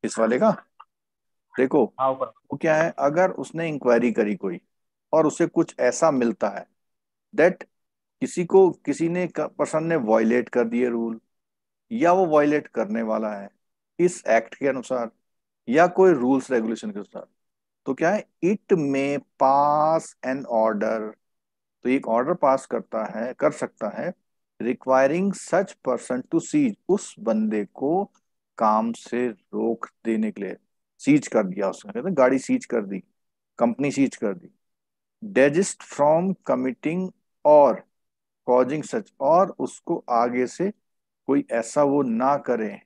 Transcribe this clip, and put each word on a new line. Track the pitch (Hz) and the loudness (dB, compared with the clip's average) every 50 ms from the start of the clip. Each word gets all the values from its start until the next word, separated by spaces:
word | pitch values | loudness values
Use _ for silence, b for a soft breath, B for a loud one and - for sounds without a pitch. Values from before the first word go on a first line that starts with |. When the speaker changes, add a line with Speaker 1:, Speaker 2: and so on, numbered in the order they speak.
| - | -6
Speaker 1:
इस | 113 - - | -8 -2 0
वाले | 113 110 117 127 | 0 2 2 2
का? | 202 220 190 - - _ _ _ - _ _ _ _ _ _ _ _ _ _ _ _ _ _ | 2 2 2 0 -6 _ _ _ -20 _ _ _ _ _ _ _ _ _ _ _ _ _ _
देखो, | - 127 131 - 151 117 101 _ - | -2 -2 2 2 2 2 2 _ -4
Speaker 2:
हाँ, | 131 135 | -2 -2
ऊपर। | 135 131 131 | -2 -4 -6
Speaker 1:
वो | 117 _ _ _ _ - | -10 _ _ _ _ -12
क्या | 139 - 165 156 | -4 -2 0 2
है, | 156 160 165 - - | 2 0 -2 -2 -2
अगर | 139 143 151 170 185 185 | -2 0 2 2 0 0
उसने | 185 - 131 - - 160 170 165 | 0 -6 -10 -10 -8 -6 -6 -6
inquiry | 156 135 - 127 120 117 120 123 107 | -6 -2 2 2 2 4 4 2 0
करी | - 110 104 104 | 0 0 -2 -2
कोई | 90 - 95 90 90 _ _ _ _ _ _ _ _ _ _ - | -4 -6 -8 -8 -8 _ _ _ _ _ _ _ _ _ _ 2
और | 156 156 | 2 2
उसे | 151 - - 170 | 2 2 0 -2
कुछ | 160 _ 170 165 - - - | 0 _ -2 -2 -2 -2 0
ऐसा | 127 123 120 - 165 160 | 0 0 0 2 0 2
मिलता | 147 131 120 117 107 _ - 104 | 2 2 0 -2 -2 _ -4 -4
है | 98 - - _ _ _ _ _ _ _ _ _ _ _ _ _ - | -4 -6 -14 _ _ _ _ _ _ _ _ _ _ _ _ _ 0
that | 107 151 180 185 _ - _ _ _ _ _ _ _ _ _ _ _ | 2 2 2 2 _ -14 _ _ _ _ _ _ _ _ _ _ _
किसी | 131 123 - - 180 | -8 -8 -4 -6 -6
को, | 170 - - 190 180 | 4 6 6 6 6
किसी | - _ _ - 185 - 165 165 | 4 _ _ -6 -4 -2 -2 -2
ने | 170 180 180 | -2 -2 -4
क-, | 170 - - | -4 -4 -6
person | 151 - _ - - - - 156 160 | -6 -6 _ -4 -4 -2 -2 -4 -2
ने | 165 165 | 0 -2
violate | 160 120 107 110 113 113 110 117 123 117 - | -2 2 2 2 4 4 4 2 2 0 0
कर | - 123 120 | 0 0 0
दिए | 117 117 120 123 123 | 0 0 -2 0 0
rule | 117 117 117 113 113 113 _ _ _ _ _ _ _ _ _ _ _ _ _ _ 117 | -2 -4 -4 -6 -8 -10 _ _ _ _ _ _ _ _ _ _ _ _ _ _ -4
या | 113 147 170 175 | 0 2 2 4
वो | 190 190 | 4 2
violate | 165 151 151 147 147 147 151 147 - | 4 4 4 4 4 2 0 -2 -4
करने | _ 123 113 101 107 117 113 | _ -6 -4 -2 -2 -4 -2
वाला | 110 107 110 110 107 107 | -2 -4 -4 -4 -6 -8
है | 101 101 101 _ _ _ _ _ _ _ _ _ _ | -8 -12 -16 _ _ _ _ _ _ _ _ _ _
इस | 175 180 175 - - | 0 0 0 -2 -2
act | - 110 117 113 - - | 2 2 2 2 0 -12
के | - 135 139 | -4 -2 -2
अनुसार | 131 135 117 - 131 123 120 113 _ _ _ _ _ _ _ _ _ _ _ - | -2 -2 -4 -4 -4 -4 -4 -6 _ _ _ _ _ _ _ _ _ _ _ 0
या | 117 151 170 | 4 4 4
कोई | 180 180 - 190 190 170 | 4 6 6 6 6 6
rules | 131 120 127 139 135 131 - | 4 2 2 0 0 0 0
regulation | 131 120 113 110 113 107 - 107 | -2 -2 0 -2 -6 -6 -8 -10
के | 101 101 | -10 -10
अनुसार, | 101 _ _ - - _ _ _ _ _ _ _ _ _ _ _ _ | -14 _ _ -18 -18 _ _ _ _ _ _ _ _ _ _ _ _
तो | - 135 | -8 -4
क्या | - 160 165 | 0 0 0
है, | 202 214 - _ _ _ - | 0 0 -4 _ _ _ 0
it | 170 220 202 _ _ 214 | 0 0 0 _ _ 0
may | 175 151 139 135 135 139 139 143 143 - _ _ _ 135 | 0 2 -2 -2 -2 -2 -2 -4 -6 -8 _ _ _ 2
pass | 135 139 139 143 147 147 151 151 156 160 165 156 - - _ - | 4 4 4 4 2 2 2 2 2 0 0 -2 -6 -20 _ -8
an | 127 131 139 135 - 120 | -6 -6 -6 -6 -2 0
order, | 113 110 110 110 104 110 110 113 110 107 107 107 _ _ _ _ _ _ _ _ _ _ _ _ _ _ | 2 2 2 0 0 -2 -2 -2 -4 -6 -8 -12 _ _ _ _ _ _ _ _ _ _ _ _ _ _
तो | 123 | 0
एक | 127 135 - - | 0 0 0 0
order | 113 117 127 143 - | 0 0 0 0 -2
pass | 135 - 139 135 135 - | 2 2 2 2 2 -2
करता | - 123 117 - _ - 110 107 101 95 110 | -6 -8 -8 -8 _ -8 -8 -8 -6 -8 -8
है, | 117 127 120 | -8 -8 -6
कर | _ - 151 143 | _ -2 -2 -2
सकता | - - - _ _ 113 104 95 107 | -2 -10 -10 _ _ -8 -8 -8 -8
है, | 135 170 180 _ _ _ _ _ _ _ _ _ | -8 -10 -10 _ _ _ _ _ _ _ _ _
requiring | 107 117 127 - - 131 131 131 135 139 151 175 190 202 190 - | -4 -4 -4 -4 -2 2 2 4 4 2 2 0 -2 -2 -4 -6
such | - - - 175 202 196 - _ _ 131 | -8 -2 -2 -2 -2 -2 -8 _ _ -4
person | 123 117 - - 127 127 - _ - | -4 -4 -4 -6 -8 -8 -6 _ -4
to | 165 | -4
cease, | 160 - - 151 143 120 101 _ _ - | -4 0 0 0 0 0 -2 _ _ -2
उस | 180 208 - - - - | -2 -2 -2 -8 -18 -8
बंदे | 104 110 110 110 110 107 107 107 101 | -4 -2 0 0 0 0 -2 -2 -4
को | - _ - - 139 165 185 202 - _ _ _ _ _ _ _ _ _ - | -6 _ -6 -4 -2 -2 -2 -2 -6 _ _ _ _ _ _ _ _ _ 0
काम | 113 107 107 107 113 117 113 | 2 2 2 2 0 -2 -6
से | - - - - 120 123 123 | -8 -10 -8 -4 -4 -4 -4
रोक | 110 _ _ _ - 104 110 113 117 113 - - _ _ _ | -6 _ _ _ -6 -4 -2 -2 -2 -4 -8 -16 _ _ _
देने | 113 113 110 110 107 | -2 -2 -2 -2 -4
के | 98 - 98 | -4 -8 -10
लिए। | 92 - - _ _ _ _ _ _ _ _ | -10 -10 -14 _ _ _ _ _ _ _ _
Seize | - - 147 151 - - | 2 4 4 4 2 2
कर | - 113 104 | 0 0 0
दिया | 92 90 98 95 95 | 0 -2 -4 -4 -4
उसने, | - - - 104 101 | -4 -6 -14 -10 -10
कहते | 113 135 185 | -6 -6 -4
हैं | 190 139 | 2 4
गाड़ी | 127 127 131 131 | 4 4 4 0
seize | - - 247 123 - | -2 -2 -4 -4 -2
कर | - - 117 104 | -4 -4 -4 -4
दी, | 98 98 95 - _ _ _ _ _ _ _ _ _ _ - | -4 -10 -12 -12 _ _ _ _ _ _ _ _ _ _ -2
company | 120 117 113 - 139 143 | -2 -2 0 -2 -4 -4
seize | 123 135 139 120 - | 0 0 0 0 0
कर | - 123 104 98 | -4 -6 -6 -6
दी। | 90 - - _ _ _ _ _ _ _ _ _ _ _ _ _ _ - | -6 -12 -20 _ _ _ _ _ _ _ _ _ _ _ _ _ _ -16
Desist | 104 98 123 131 147 143 165 196 - - _ - - - | -4 2 4 4 4 4 2 -2 -2 -4 _ -18 -18 -4
from | - 143 147 156 165 180 196 185 _ _ - | 0 2 2 2 2 0 -2 -4 _ _ -4
committing | 135 123 127 131 123 _ - 151 165 180 185 185 - _ _ _ _ _ _ | -2 -2 -2 -4 -6 _ -6 -6 -4 -4 -6 -8 -10 _ _ _ _ _ _
or | 147 151 151 143 127 110 - - _ _ _ _ _ _ _ _ _ _ _ _ | 6 8 8 8 6 4 0 -6 _ _ _ _ _ _ _ _ _ _ _ _
causing | - 123 123 127 123 143 156 139 | 2 2 2 2 2 -2 -8 -6
such, | - - 117 101 _ _ _ | -6 -6 -8 -8 _ _ _
और | 139 139 160 175 196 - - _ | 0 2 4 4 4 2 -2 _
उसको | - - - - _ - 170 - - - | -8 -8 -8 -12 _ -6 -6 -6 -4 -2
आगे | 123 117 120 123 120 123 127 | 0 0 0 0 0 -2 -2
से | 120 - - 165 202 214 _ _ _ _ _ _ _ _ _ _ | -4 -2 -4 -4 -4 -4 _ _ _ _ _ _ _ _ _ _
कोई | - 135 143 139 _ | 0 0 0 0 _
ऐसा | - 117 113 - - 147 147 | -4 -6 -4 -4 0 0 2
वो | 143 139 143 143 | 2 2 0 0
ना | 127 113 113 127 135 143 | 0 -2 0 0 0 0
करे | 139 - - 123 110 110 104 101 98 _ | 0 -2 -4 -4 -2 -4 -6 -8 -12 _